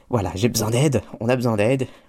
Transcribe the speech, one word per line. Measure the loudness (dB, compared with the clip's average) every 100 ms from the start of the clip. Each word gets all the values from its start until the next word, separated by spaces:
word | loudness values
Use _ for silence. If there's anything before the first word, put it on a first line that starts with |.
| -4
Voilà, | -2 -2
j'ai | 0 -2
besoin | 0 -2
d'aide, | 2 2 0 -4 -4
on | 0
a |
besoin | 0 0 2
d'aide. | 2 0 -4 -10